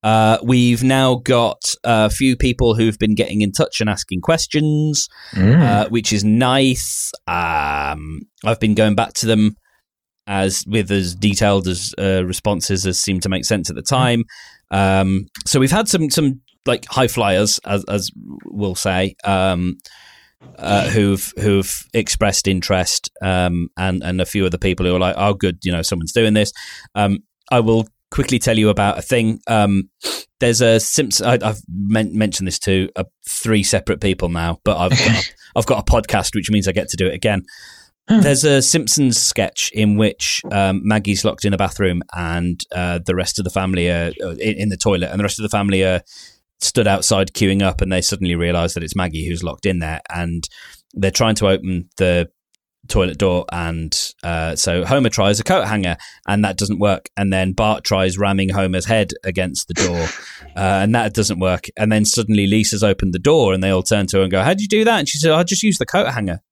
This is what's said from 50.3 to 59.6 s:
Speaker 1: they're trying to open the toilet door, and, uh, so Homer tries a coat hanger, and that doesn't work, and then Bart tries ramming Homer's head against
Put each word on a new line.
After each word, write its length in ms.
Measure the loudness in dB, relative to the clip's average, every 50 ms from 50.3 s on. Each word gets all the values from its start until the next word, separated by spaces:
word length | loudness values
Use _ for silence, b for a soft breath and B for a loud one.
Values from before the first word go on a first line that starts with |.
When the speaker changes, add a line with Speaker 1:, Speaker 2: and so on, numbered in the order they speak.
| -4 -6 -8 -10 B B B B B B B B _
Speaker 1:
they're 160 | -2 -2 -2
trying 240 | 0 2 0 2 2
to 140 | 2 2 2
open 420 | 2 0 0 -4 -4 -6 -6 _ _ -2
the 320 | 0 2 2 2 0 -2 _ _ _ _ _ _ _ _ _ _ _ -4
toilet 300 | 0 0 0 0 -2 0
door, 280 | 0 0 0 0 -2 -4
and, 600 | -6 -6 -4 -4 -4 -6 -6 -6 -6 -6 -6 -8 -10 _ -8
uh, 320 | -6 -4 -2 -4 -4 -4
so 300 | -2 -2 0 0 -2 0
Homer 240 | 2 2 2 2 2
tries 300 | 2 2 2 2 2 0
a 40 | 2
coat 220 | 0 0 0 2
hanger, 320 | 0 -2 -2 0 -2 -4 -4 B B B B B -2
and 180 | 0 0 0
that 120 | 0 0 -2
doesn't 200 | -4 -4 -2 0
work, 320 | 2 0 0 0 _ -12 _ -4
and 160 | -2 0 0
then 200 | 0 0 0 0
Bart 300 | 0 0 0 0 -2 -2
tries 320 | -2 0 0 0 0 0
ramming 340 | 0 0 0 0 0 0 0
Homer's 360 | 0 0 0 0 0 -2 0
head 260 | 0 0 0 0 -2 -4 -8 -8
against 440 | -6 -4 -2 -4 -4 -4 -8